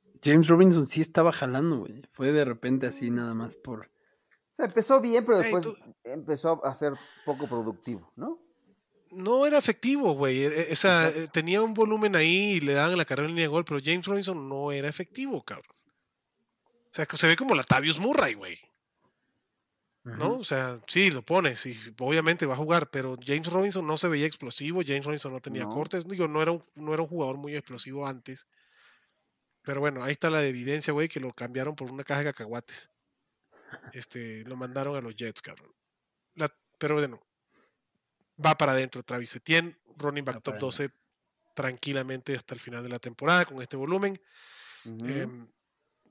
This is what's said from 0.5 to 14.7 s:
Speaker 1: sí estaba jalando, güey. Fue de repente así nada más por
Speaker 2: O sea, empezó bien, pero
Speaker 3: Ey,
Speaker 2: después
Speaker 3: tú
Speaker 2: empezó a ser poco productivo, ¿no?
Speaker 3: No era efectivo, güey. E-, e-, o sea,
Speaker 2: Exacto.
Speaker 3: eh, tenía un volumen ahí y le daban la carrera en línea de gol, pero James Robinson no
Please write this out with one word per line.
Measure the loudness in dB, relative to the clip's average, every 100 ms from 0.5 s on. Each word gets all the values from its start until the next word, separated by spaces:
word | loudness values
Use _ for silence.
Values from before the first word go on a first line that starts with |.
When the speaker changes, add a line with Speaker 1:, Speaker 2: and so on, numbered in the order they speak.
| 10 10 8 4
Speaker 1:
sí | 2
estaba | 2 4 4
jalando, | 4 -2 0 0 -2
güey. | -6 -14 -16
Fue | -4 0
de | 2 2
repente | -2 0 0 0
así | -4 -2
nada | -2 -4
más | -6 -8 -10
por | -12 -12
Speaker 2:
O | -14 _ _ _ _ _ _ -6
sea, |
empezó | -2 0 4 4
bien, | 6 2 6
pero | 4
Speaker 3:
Ey, |
Speaker 2:
después | 6 2
Speaker 3:
tú | 0 -8 -18 -20
Speaker 2:
empezó | -12 -10 -4 -2 0 0
a | -2
ser | -2 -4 -4 -14 -12 -6
poco | -4 -4
productivo, | -4 -4 -6 -8 -10 -12 -12
¿no? | -10 -10 _ _ _ _ _ _ _
Speaker 3:
No | -8 0 2 4
era | 4
efectivo, | 2 0 0 2 2
güey. | 2 2 2
E-, | 2 0 0
e-, |
o | 4
sea, | 6 6 4
Speaker 2:
Exacto. | 0
Speaker 3:
eh, | -2
tenía | -2 0 2
un | 2
volumen | 2 2 2 2 4
ahí | 4 4 2
y | 0
le | 2
daban | 4 4 2
la |
carrera | 0 -2 -2
en | 0
línea |
de | 0
gol, | 0
pero | -2 -4
James | 0 -2 0
Robinson | -2 -2 -6 -8
no | -6 -4